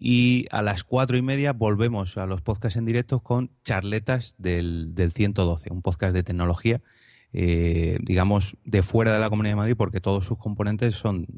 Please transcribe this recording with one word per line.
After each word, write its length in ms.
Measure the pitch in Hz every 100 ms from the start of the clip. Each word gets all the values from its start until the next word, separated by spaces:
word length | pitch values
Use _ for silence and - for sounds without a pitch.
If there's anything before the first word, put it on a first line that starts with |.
Y 460 | - 123 123 123 -
a 120 | -
las 220 | 104 95
cuatro 320 | - 127 131 123
y 60 |
media 300 | 131 139 143
volvemos 640 | 123 107 104 117 110 92 -
a 80 | 95
los 140 | 92
podcasts 360 | - 107 110 104
en 80 |
directo 340 | 113 120 123 127
con 300 | - 123 123 _
charletas 680 | - 98 101 107 107 127 120 -
del, 560 | 92 87 87 85 80
del 180 | 85 85
ciento 320 | - 104 101
doce, 280 | 87 82 -
un 100 | 90
podcast 320 | 90 87 95
de 80 | 90
tecnología, 580 | 85 87 87 87 117 120 - _ _ _ _
eh, 680 | 90 87 85 85 82 85 87
digamos, 560 | 82 92 95 101 95 -
de 180 | - 104
fuera 300 | 90 113 113
de 60 | 107
la 80 | 110
Comunidad 240 | 104 107
de 40 | 104
Madrid, 180 | 107 120
porque 240 | 104 98
todos 240 | 98 98
sus 140 | 92 113
componentes 560 | 107 101 104 104 120
son, 320 | 101 110 92 82